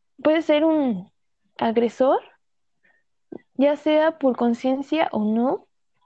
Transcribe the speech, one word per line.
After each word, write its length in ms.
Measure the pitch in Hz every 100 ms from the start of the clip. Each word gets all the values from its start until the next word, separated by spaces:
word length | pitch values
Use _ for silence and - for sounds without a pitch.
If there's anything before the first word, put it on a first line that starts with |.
| _ _
puede 200 | 285 320
ser 220 | 311 302
un 460 | 320 311 269 185 196 _ _ _ _ -
agresor, 640 | 233 220 233 - 262 381 - _ _ _ _ _ _ _ _ _ - - _
ya 200 | - 277 294
sea 420 | 311 302 311 320
por 180 | 269 240
conciencia 720 | 240 233 262 269 277 311 -
o 140 | 220
no, 420 | 214 220 247 392 _ _ _ _